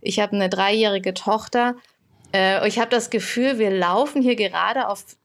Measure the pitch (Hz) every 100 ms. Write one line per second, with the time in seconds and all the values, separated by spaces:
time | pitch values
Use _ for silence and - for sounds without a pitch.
0 | - 202 208 202 185 190 196 220 214 196
1 | 190 185 202 214 - 240 247 247 _ _
2 | _ _ - 196 190 196 214 220 233 240
3 | 226 220 - 240 262 233 208 190 175 202
4 | 285 285 247 214 196 170 190 262 214 196
5 | - -